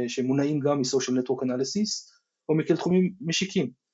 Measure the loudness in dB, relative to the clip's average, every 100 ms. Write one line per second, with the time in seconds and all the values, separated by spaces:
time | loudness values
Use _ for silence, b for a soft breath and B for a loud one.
0 | 0 -2 0 2 2 0 0 0 0 0
1 | 0 0 0 -2 -2 -2 -2 -2 -2 -4
2 | b b _ _ 0 0 2 0 2 2
3 | 2 -2 -4 -2 -2 -2 -2 -6 _